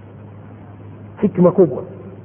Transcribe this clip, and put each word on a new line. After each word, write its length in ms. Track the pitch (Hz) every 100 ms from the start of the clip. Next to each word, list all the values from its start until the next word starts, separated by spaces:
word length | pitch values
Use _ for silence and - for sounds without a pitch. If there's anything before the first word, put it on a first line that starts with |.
| - - - - - - - - - - - -
Hikma 340 | 202 - 175
kubwa. 300 | 180 165 117 - - - -